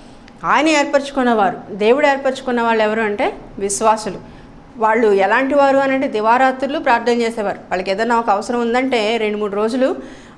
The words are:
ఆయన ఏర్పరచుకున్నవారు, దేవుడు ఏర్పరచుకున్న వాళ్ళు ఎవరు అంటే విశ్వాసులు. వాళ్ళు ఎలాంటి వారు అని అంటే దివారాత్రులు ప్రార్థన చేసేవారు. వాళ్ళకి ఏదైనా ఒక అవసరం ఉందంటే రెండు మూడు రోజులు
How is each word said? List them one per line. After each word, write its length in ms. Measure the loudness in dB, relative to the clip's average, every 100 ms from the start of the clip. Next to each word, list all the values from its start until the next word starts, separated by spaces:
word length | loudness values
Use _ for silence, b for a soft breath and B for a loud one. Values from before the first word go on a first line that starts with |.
| B B B -10
ఆయన 240 | 0 2 2
ఏర్పరచుకున్నవారు, 880 | 2 2 0 -2 -2 0 2 0 -2 -10
దేవుడు 360 | -2 2 4 2
ఏర్పరచుకున్న 560 | 2 -2 -4 -4 -2
వాళ్ళు 200 | 0 0
ఎవరు 180 | 0 0
అంటే 320 | -2 -2 -4 -4 -14 -8
విశ్వాసులు. 760 | -6 0 2 0 -2 -10 -14 B B -20 -18 -2
వాళ్ళు 320 | 0 2 4
ఎలాంటి 460 | 4 4 2 2
వారు 220 | 2 4 4
అని 160 | 2
అంటే 160 | 0 -2
దివారాత్రులు 680 | -2 2 4 2 0 -4 -2
ప్రార్థన 420 | 2 2 2 0
చేసేవారు. 380 | 0 -2 -6 -6
వాళ్ళకి 320 | -6 -6 -2
ఏదైనా 280 | -2 0 0
ఒక 120 | 2
అవసరం 300 | 0 0 -2
ఉందంటే 560 | 0 0 0 0 0 0
రెండు 220 | -2 -2
మూడు 180 | -4 -2
రోజులు 400 | -2 0 0 -2 B B B